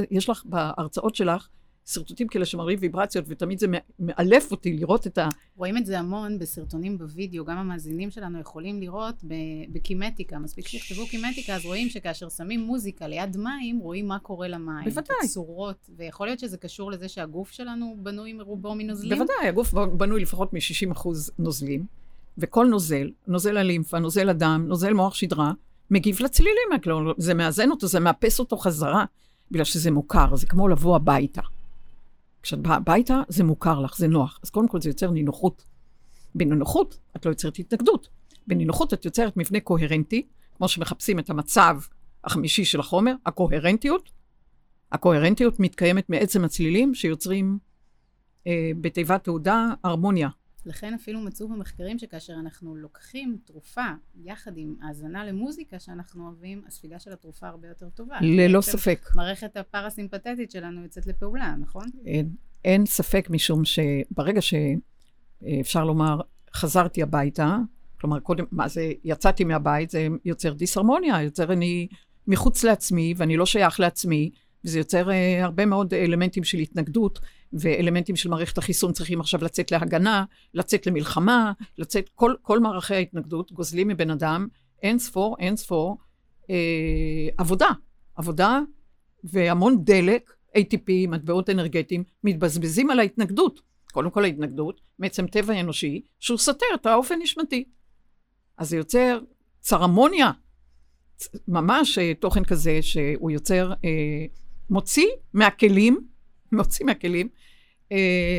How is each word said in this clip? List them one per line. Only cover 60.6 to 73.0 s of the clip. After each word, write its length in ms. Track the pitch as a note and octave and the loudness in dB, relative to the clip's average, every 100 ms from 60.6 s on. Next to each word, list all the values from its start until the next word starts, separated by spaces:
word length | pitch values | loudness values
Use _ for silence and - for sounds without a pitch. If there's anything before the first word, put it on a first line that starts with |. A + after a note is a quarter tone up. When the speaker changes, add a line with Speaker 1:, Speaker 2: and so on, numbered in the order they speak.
| F3 F3 | -14 -14
Speaker 2:
יוצאת 240 | E3+ - F#3+ | -14 -10 -6
לפעולה, 480 | F#3 - - - D3+ | -2 0 0 0 -2
נכון? 240 | - F#3+ A#3 B3+ A3 | -4 -6 -10 -12 -4
Speaker 1:
אין, 220 | D#3 D#3 E3+ - - | -4 -4 -8 -16 -4
אין 220 | F#3 G3 G3+ | 2 4 4
ספק, 420 | - - G3 F3+ | 0 2 0 0
משום 320 | D#3+ - D#3 | 0 2 2
שברגע 760 | D#3+ - D3 C#3 - - D3 G#3 | 2 2 0 0 -2 -2 0 0
ש-, 120 | - | 0
אה, 140 | D#3+ D3 C#3 - _ - _ - - F#3+ C#3+ | 0 0 -2 -6 _ -20 _ -20 -14 -4 -4
אפשר 240 | C3 E3+ | 0 0
לומר, 360 | D#3 D#3 D#3 D3+ - - - | 2 2 2 0 -6 -16 -14
חזרתי 480 | - E3 F3+ E3+ - | -4 0 2 2 0
הביתה, 560 | D3+ D3+ C#3+ D3+ D#3 G#3 A3+ - - - | -2 0 0 0 0 0 -4 -10 -20 -8
כלומר, 200 | D3+ D3 | -4 -4
קודם, 240 | - E3+ E3+ | -2 -4 -4
מה 180 | E3+ C#3+ | -4 -4
זה, 240 | E3 D#3+ - | -4 -6 -6
יצאתי 400 | D#3+ D3+ G3 F#3+ | -6 2 4 4
מהבית, 460 | E3+ D#3 D3 D3 E3 | 2 0 0 -2 -2
זה 160 | E3 D#3 E3 | -4 -2 -4
יוצר 280 | F3 E3 E3 | -6 -4 -4
דיסהרמוניה, 720 | C#3+ F3+ F#3 G#3+ D4+ E4+ F#3 | -4 -4 2 2 4 2 0
יוצר 300 | D3 E3 E3 | 0 -2 0
אני 360 | F3+ F3 F3 F3 - _ _ - | 0 0 -2 -6 -12 _ _ 0
מחוץ 380 | F#3+ B3 - | 4 4 4
לעצמי, 500 | A3+ G#3 - F3 | 4 4 2 0